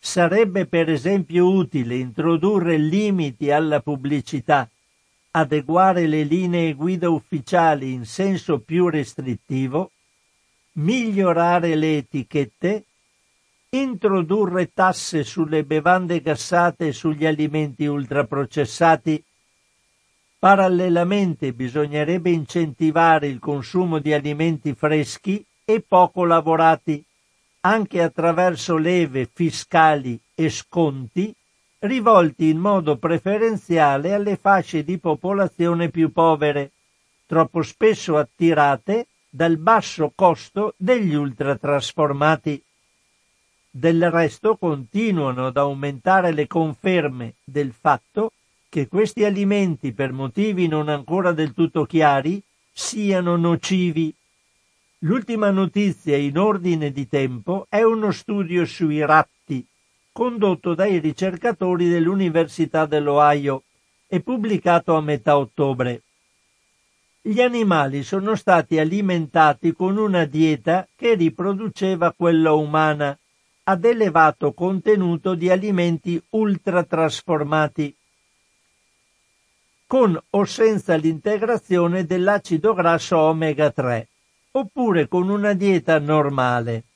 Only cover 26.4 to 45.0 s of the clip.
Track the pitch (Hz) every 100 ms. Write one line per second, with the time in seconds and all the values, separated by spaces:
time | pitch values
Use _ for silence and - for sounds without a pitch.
26.4 | 156 160 160 156 - 147 _ _ _ _
27.4 | _ _ 180 220 202 180 170 - 165 165
28.4 | 185 160 - 165 156 180 160 131 123 _
29.4 | 170 - - 170 160 151 127 117 _ -
30.4 | 160 113 - 175 160 135 120 - 208 -
31.4 | _ _ _ _ 208 254 226 214 170 131
32.4 | 160 156 185 196 156 143 165 165 185 208
33.4 | 226 214 - 170 147 139 156 202 208 196
34.4 | - 196 - 165 151 180 175 151 180 196
35.4 | 190 _ 170 170 170 170 160 151 165 156
36.4 | 147 143 139 _ _ _ _ _ _ 160
37.4 | 160 170 151 - 220 208 - 151 143 _
38.4 | 170 156 143 135 - 214 240 _ _ 131
39.4 | 165 165 165 220 - - 151 _ 175 156
40.4 | - - 214 - 185 247 196 147 143 120
41.4 | 139 139 143 143 - - 151 139 151 156
42.4 | - 143 _ _ _ _ _ _ _ _
43.4 | _ _ _ 131 165 165 175 165 160 -
44.4 | 208 220 175 147 123 202